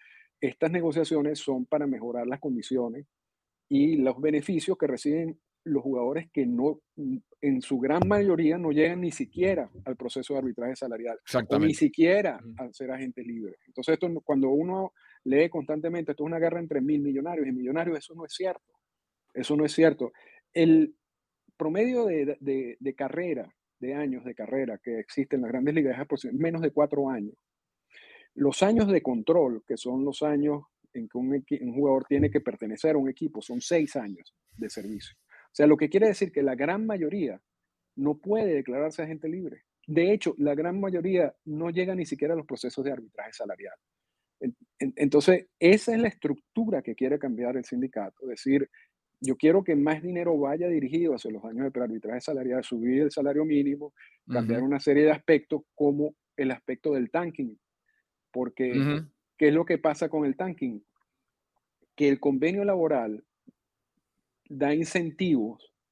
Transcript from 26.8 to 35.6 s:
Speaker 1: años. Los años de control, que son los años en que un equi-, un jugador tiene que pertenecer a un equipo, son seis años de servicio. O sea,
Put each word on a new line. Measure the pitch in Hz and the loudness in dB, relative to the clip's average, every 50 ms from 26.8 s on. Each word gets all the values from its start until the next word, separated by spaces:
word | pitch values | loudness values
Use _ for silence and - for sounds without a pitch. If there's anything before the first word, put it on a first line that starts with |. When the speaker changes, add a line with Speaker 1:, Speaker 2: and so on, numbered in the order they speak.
| 147 147 147 143 139 135 | 2 2 2 0 -2 -2
Speaker 1:
años. | 127 110 101 107 - _ _ _ _ _ _ _ _ _ _ _ _ - - - - - - _ _ | -2 -4 -6 -8 -10 _ _ _ _ _ _ _ _ _ _ _ _ -20 -20 -20 -20 -20 -20 _ _
Los | - 143 139 131 - 190 | 0 0 2 2 4 4
años | 202 226 226 214 196 | 4 6 4 4 4
de | 190 160 | 4 4
control, | - 131 123 113 107 - 165 175 147 127 117 110 - | 2 2 -2 0 2 4 4 4 4 4 2 -2 -6
que | - 120 - | -6 -8 -6
son | - 127 127 131 135 | -4 -4 -2 -2 -2
los | 143 131 - 151 | -2 -2 -2 -2
años | 151 147 143 147 147 147 143 143 _ _ _ _ _ | 0 0 2 2 0 0 -2 -6 _ _ _ _ _
en | - 123 113 104 | -12 -12 -10 -8
que | - 123 | -6 -4
un | 127 131 | -2 -2
equi-, | 143 139 135 - 147 - | -2 -2 -2 -4 -6 -4
un | 127 123 117 | -4 -4 -2
jugador | 139 143 139 135 135 131 | 0 2 2 2 2 0
tiene | - 143 143 147 143 | 0 2 2 2 2
que | 104 143 | 2 0
pertenecer | - 123 104 - 113 107 107 - - 156 156 | -2 -4 -6 -6 -6 -8 -4 -2 0 2 2
a | 147 | 2
un | 135 135 | 0 -2
equipo, | 135 - 160 151 - - | -2 -4 -6 -8 -6 -8
son | - - 175 247 | -10 -8 -8 -8
seis | - - 175 165 151 - - | -2 0 0 0 0 0 -4
años | 139 110 101 95 - - - _ _ _ _ - - | -6 -8 -8 -10 -14 -18 -20 _ _ _ _ -14 -12
de | 113 104 | -12 -10
servicio. | - - 98 104 107 98 - - - _ _ _ - - - | -10 -10 -10 -10 -10 -12 -12 -16 -20 _ _ _ -20 -20 -20
O | _ - | _ 0
sea, | - | 4